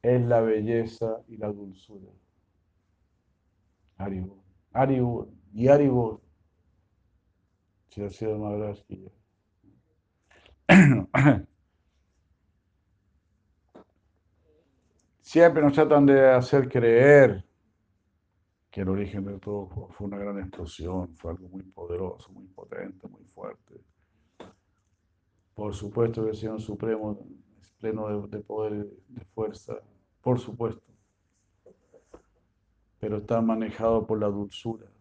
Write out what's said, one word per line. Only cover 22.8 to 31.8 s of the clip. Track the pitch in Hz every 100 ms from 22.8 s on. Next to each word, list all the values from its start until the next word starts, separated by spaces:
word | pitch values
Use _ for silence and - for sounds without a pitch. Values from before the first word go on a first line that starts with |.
| 95 95 -
muy | - _
fuerte. | - - - _ - _ _ _ _ _ _ 90 _ _ _ _ _ _ _ _ _ _
Por | - 104 101
supuesto | 104 117 117 113
que | 110
el | 107
Señor | 110 110
Supremo | 107 101 110 110 107 104 - - _ _
es | _
pleno | _ 110 110 107
de, | 104 104
de | 104
poder, | 104 107 107 104 104 - _
de | 123 - -
fuerza, | 110 101 - 110 _ _ _ _
por | 127 123
supuesto. | 113 101 113 - _ _ _ _ _ _ _ _ - _